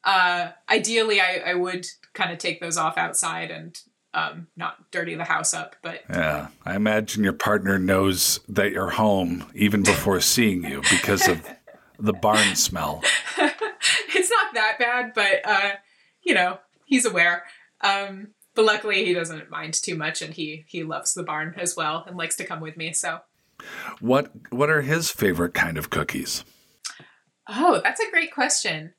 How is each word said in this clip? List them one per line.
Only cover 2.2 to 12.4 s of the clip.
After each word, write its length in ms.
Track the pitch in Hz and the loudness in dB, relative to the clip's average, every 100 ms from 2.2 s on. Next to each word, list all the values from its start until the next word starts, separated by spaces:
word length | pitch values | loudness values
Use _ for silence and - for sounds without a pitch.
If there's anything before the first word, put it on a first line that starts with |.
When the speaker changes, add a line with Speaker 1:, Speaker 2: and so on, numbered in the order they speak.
| 175 165 | -4 -4
Speaker 1:
take 240 | 180 160 | -6 -6
those 160 | 170 165 | -4 -2
off 180 | 160 - | -2 -2
outside 540 | 170 - 165 165 165 | -2 -2 -2 -4 -8
and, 260 | 165 165 - - _ _ | -12 -14 -18 -20 _ _
um, 320 | - 78 - - - | -4 -4 -8 -18 -10
not 340 | 170 - _ | -10 -10 _
dirty 240 | 180 170 165 | -8 -6 -6
the 80 | |
house 280 | 165 160 165 | -2 -2 -2
up, 220 | 160 151 - | -4 -8 -12
but 200 | 165 170 - | -14 -14 -6
Speaker 2:
Yeah, 400 | 92 80 76 73 _ | -2 0 -2 -6 _
I 120 | - 95 | -6 0
imagine 480 | 107 107 110 110 | 2 2 0 0
your 80 | 101 | 0
partner 460 | - - 104 95 98 | 0 0 0 2 0
knows 580 | 92 95 98 90 - - - | 4 4 4 2 0 0 -2
that 220 | 104 101 | 0 0
you're 200 | - 95 | 0 -2
home 600 | - 107 98 87 87 - | 2 4 4 2 -2 -6
even 280 | - 104 104 | 0 2 4
before 380 | 98 87 - 95 | 2 2 2 2
seeing 420 | - - 113 90 | 2 4 2 2
you 180 | 85 69 - | -4 -2 2
because 380 | - - 98 - | 2 2 4 4
of 180 | 82 - - - | 2 -4 -18 -20
Speaker 1:
<laughs> 240 | - _ - | -20 _ -4
Speaker 2:
the 140 | 107 | -2
barn 420 | 104 107 107 | 2 2 4